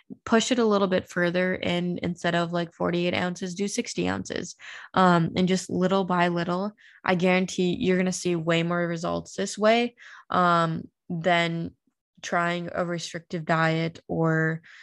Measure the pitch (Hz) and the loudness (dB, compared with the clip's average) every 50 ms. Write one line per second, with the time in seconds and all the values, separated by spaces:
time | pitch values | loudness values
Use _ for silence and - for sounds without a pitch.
0 | _ - - - _ - 233 226 220 - 262 240 233 214 208 196 196 185 185 185 | _ -20 -20 -16 _ 2 2 4 4 2 2 2 4 4 4 4 2 2 2 0
1 | - - - 180 175 175 170 180 185 185 185 - - - 175 175 175 180 175 - | -2 -2 -2 0 0 2 2 2 0 0 -2 -2 -2 -2 -2 0 -2 -2 -4 -4
2 | - 175 175 - - 175 170 170 170 165 170 175 170 170 - - 180 175 170 175 | -4 -6 -4 -2 -2 0 0 0 0 0 -2 -2 -4 -4 -4 -2 -2 0 0 0
3 | 175 180 175 - 180 180 180 - 196 185 175 180 202 202 - - 233 - - - | 0 0 0 0 -2 -2 -4 -6 -8 -8 -4 -4 -4 -4 -2 -4 -6 -4 -4 -2
4 | 175 185 190 196 196 - - - - - - - - - - - - - - 185 | -2 0 -2 -2 -4 -6 -6 -6 -6 -8 -12 -16 -18 -18 -18 -18 -18 -2 2 4
5 | 185 180 175 170 165 160 - - 185 175 185 180 - - - 175 180 185 190 196 | 6 6 6 6 4 2 2 0 2 2 2 0 -2 -4 -2 0 0 2 2 0
6 | 190 175 180 180 175 175 175 175 170 175 175 180 196 214 - _ - - - - | 0 0 0 0 2 0 0 -2 -2 -2 -2 -2 -4 -6 -8 _ -18 -20 -20 -4
7 | - - 185 170 175 185 185 185 190 185 - - 180 180 175 - - 185 185 180 | 0 0 2 2 4 4 4 2 2 0 -2 -2 0 0 0 0 0 2 2 2
8 | 185 185 180 - - 180 175 165 160 165 165 165 165 170 175 175 175 170 170 160 | 2 0 -2 -2 -2 -2 -2 0 0 0 2 2 2 0 0 -2 -2 -2 -4 -4
9 | 170 175 170 170 - - - - 196 196 - 196 208 214 226 233 240 240 - - | -4 -4 -4 -4 -6 -8 -8 -6 -6 -6 -2 2 4 4 4 4 2 -2 -4 -12
10 | - - - - - - - 180 180 175 175 170 165 165 160 170 - - _ _ | -20 -20 -20 -20 -8 -2 0 2 4 4 4 4 2 2 -2 -4 -8 -12 _ _
11 | _ - 180 165 165 185 175 170 170 170 165 165 165 175 - _ _ _ _ _ | _ -8 -6 -2 0 2 2 2 2 0 -2 -4 -6 -8 -10 _ _ _ _ _
12 | _ _ _ _ - - - 175 170 170 175 175 170 - - - 180 170 175 165 | _ _ _ _ -8 -4 -2 0 0 0 -2 -4 -6 -6 -4 -4 -4 -4 -4 -6
13 | 160 - - 170 165 - - 170 156 - 165 160 160 160 160 160 165 165 165 - | -8 -10 -10 -12 -10 -8 -8 -6 -2 0 0 2 2 2 2 0 -2 -4 -6 -10
14 | - - 170 165 165 160 160 160 160 160 160 160 165 - - - | -10 -6 -2 0 2 2 2 2 2 0 -2 -4 -10 -16 -20 -20